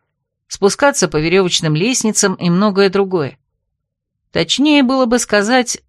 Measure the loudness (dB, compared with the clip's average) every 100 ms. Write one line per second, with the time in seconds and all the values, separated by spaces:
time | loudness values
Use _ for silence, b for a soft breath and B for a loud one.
0 | _ _ _ _ -20 -2 -2 2 0 0
1 | -2 0 0 0 0 0 -2 0 0 -2
2 | -2 0 -2 0 0 2 0 2 0 0
3 | -2 -2 -4 -8 _ _ _ _ _ _
4 | _ _ _ -4 -2 0 2 4 2 2
5 | 2 0 0 0 2 0 0 -6